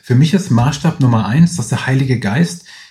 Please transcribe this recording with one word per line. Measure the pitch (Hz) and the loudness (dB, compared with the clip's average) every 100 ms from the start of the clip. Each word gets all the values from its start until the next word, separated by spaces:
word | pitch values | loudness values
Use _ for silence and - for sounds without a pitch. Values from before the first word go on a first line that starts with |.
Für | - | -2
mich | 123 160 | 2 2
ist | 190 - | 0 0
Maßstab | 113 131 147 165 - | 0 0 0 -2 0
Nummer | 127 113 104 | 0 2 0
eins, | 135 170 - | 2 2 0
dass | 113 | -4
der | 131 - | -4 -2
Heilige | 131 131 120 | -2 0 -2
Geist | 104 120 170 - - - - | -2 -2 -2 -4 -18 -20 -20